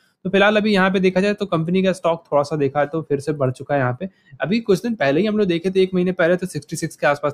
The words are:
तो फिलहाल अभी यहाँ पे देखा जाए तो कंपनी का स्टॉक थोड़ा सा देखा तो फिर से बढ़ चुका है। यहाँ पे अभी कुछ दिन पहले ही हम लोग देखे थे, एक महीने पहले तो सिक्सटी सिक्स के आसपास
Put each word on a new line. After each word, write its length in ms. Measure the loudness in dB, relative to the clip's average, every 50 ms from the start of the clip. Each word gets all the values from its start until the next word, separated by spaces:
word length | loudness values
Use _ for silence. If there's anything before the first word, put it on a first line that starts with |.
| _ _ _ _ -6
तो 40 | -2
फिलहाल 280 | 2 4 4 4 4
अभी 140 | 2 2 2 2
यहाँ 160 | 2 2 2
पे 80 | 2 2
देखा 220 | 0 2 2 2
जाए 120 | 0 0 -2
तो 120 | -4 -4
कंपनी 360 | -4 -2 -2 -2 0 0 0 2
का 80 | 0
स्टॉक 320 | 0 0 -2 -2 -2 -2 -4 _
थोड़ा 100 | 0 0 0
सा 120 | 0 -2
देखा 280 | -2 -2 0 0 0 0
तो 160 | 0 -2 -6
फिर 180 | -4 -2 -4 -2
से 140 | -2 -4 -2
बढ़ 180 | -2 -2 -2
चुका 240 | -2 -4 -4 -2 -2
है। 40 | 0
यहाँ 160 | 0 -2 -2 -4
पे 100 | -8 -12 -12 _ _ _ -8 -6
अभी 180 | -2 -2 -2 0
कुछ 220 | 0 0 0 0
दिन 140 | 0 -4 -4
पहले 240 | 0 0 2 2 2
ही 60 | 2
हम 120 | 0 0
लोग 100 | 0 0
देखे 240 | 0 0 0 -2 0
थे, 100 | 2 2
एक 120 | 2 2 2
महीने 180 | 0 0 0
पहले 240 | 0 2 2 2 2
तो 120 | 0 -2
सिक्सटी 280 | -6 -8 -10 -10 -10 -8
सिक्स 200 | -8 -8 -8 -4
के 120 | 0 0
आसपास 260 | 0 2 0 -2 -4